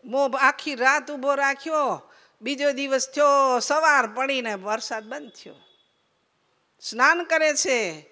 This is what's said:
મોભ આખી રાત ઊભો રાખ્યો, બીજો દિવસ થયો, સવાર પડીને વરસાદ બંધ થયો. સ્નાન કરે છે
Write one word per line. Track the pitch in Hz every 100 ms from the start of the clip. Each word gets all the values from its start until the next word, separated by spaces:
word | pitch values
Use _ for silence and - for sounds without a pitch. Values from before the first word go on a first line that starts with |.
મોભ | 247 254 277 254
આખી | 277 285 - 269
રાત | 254 294 294
ઊભો | 294 262
રાખ્યો, | 277 277 269 320 311 277 165 - - _ _
બીજો | 220 277 285
દિવસ | 262 277 269 262
થયો, | - 285 277 269 247
સવાર | - 294 320 285 233
પડીને | 214 269 269 233 202
વરસાદ | 190 220 - 220
બંધ | 214 269 285
થયો. | - 196 - _ _ _ _ _ _ _ _ _ _ _ _
સ્નાન | - 220 269 339
કરે | 339 320 311
છે | 294 - 254 202 156 151